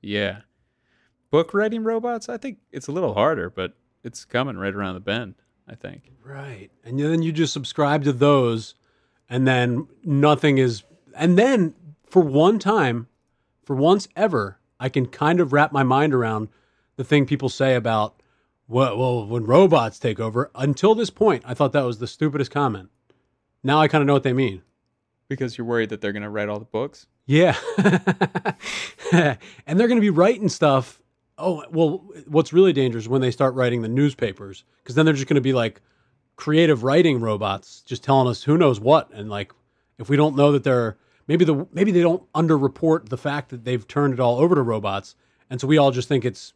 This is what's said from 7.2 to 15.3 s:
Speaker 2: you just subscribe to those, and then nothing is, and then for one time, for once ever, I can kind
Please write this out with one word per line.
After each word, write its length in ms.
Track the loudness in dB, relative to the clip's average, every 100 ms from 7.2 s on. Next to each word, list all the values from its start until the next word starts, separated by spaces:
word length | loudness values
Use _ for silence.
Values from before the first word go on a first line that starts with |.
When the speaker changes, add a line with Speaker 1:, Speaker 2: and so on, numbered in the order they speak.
Speaker 2:
you 80 | -2
just 220 | -2 -4
subscribe 500 | -4 -10 -2 0 0
to 80 | 0
those, 600 | 2 4 4 2 -2 -6 _ _ _ _ _ _
and 180 | -2 2
then 400 | 2 0 -2 -6 _
nothing 540 | -4 2 2 4 2 2
is, 260 | 2 -2 _ _ _ -4
and 220 | 2 4
then 360 | 4 2 0 -4 -20 -20 _
for 160 | 2
one 380 | 4 4 4 4
time, 480 | 0 0 0 -2 -8 _ _ _ _ _
for 100 | _ 0
once 320 | 2 2 0 -2
ever, 440 | 0 0 -4 -8 _ _
I 100 | -4
can 160 | -2 -4
kind 320 | -2 0